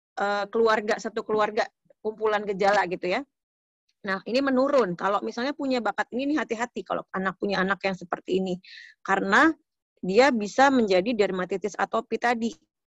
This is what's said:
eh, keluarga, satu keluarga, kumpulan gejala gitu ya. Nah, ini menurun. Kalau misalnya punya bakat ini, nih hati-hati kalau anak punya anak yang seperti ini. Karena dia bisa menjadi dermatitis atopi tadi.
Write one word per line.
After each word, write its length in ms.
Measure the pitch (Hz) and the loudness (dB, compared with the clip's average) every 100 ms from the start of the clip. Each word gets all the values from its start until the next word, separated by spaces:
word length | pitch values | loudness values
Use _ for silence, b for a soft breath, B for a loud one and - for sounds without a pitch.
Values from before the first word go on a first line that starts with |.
| _ - | _ -6
eh, 300 | 202 202 202 | -2 -2 -2
keluarga, 480 | 226 226 214 208 202 | 2 2 2 0 -4
satu 320 | 226 220 220 | -4 -8 -4
keluarga, 400 | 214 208 220 202 _ _ _ | 0 0 0 -4 _ _ _
kumpulan 480 | 214 220 214 208 208 | -8 -2 -2 0 -2
gejala 400 | 196 196 202 185 | 0 2 2 0
gitu 240 | 180 180 | -4 -4
ya. 80 | 202 285 _ _ _ _ _ _ _ 202 | -4 -6 _ _ _ _ _ _ _ -6
Nah, 160 | 190 | -6
ini 160 | 196 240 | -2 0
menurun. 560 | 277 254 269 285 196 175 | 2 2 4 4 2 0
Kalau 240 | 190 202 | -2 -2
misalnya 320 | 226 233 262 | -4 -4 -6
punya 320 | 294 277 254 | -4 -2 -2
bakat 240 | 208 202 208 233 | -2 -4 -6 -4
ini, 160 | 285 | -2
nih 80 | 302 | -2
hati-hati 480 | 220 220 240 - 185 | -2 -4 -6 -6 -6
kalau 160 | 175 - | -8 -6
anak 240 | 190 190 180 | -6 -4 -4
punya 240 | 202 190 | -4 -2
anak 240 | 185 190 | 0 0
yang 160 | 196 185 | -2 -4
seperti 400 | 180 - - 185 | -6 -10 -2 -2
ini. 160 | 190 180 B B B B | -2 -4 B B B B
Karena 480 | - 196 196 220 311 311 _ _ _ _ | -2 -2 4 4 4 2 _ _ _ _
dia 320 | 180 196 269 | 0 4 6
bisa 400 | 240 208 - 277 | 4 -2 4 4
menjadi 400 | 262 214 185 196 | 4 4 2 2
dermatitis 640 | 226 190 185 180 196 208 - | 0 0 0 -4 -4 -6 -4
atopi 400 | 202 226 - 226 | -2 -2 -4 -4
tadi. 400 | 240 240 226 - _ _ _ _ | -2 0 -2 -6 _ _ _ _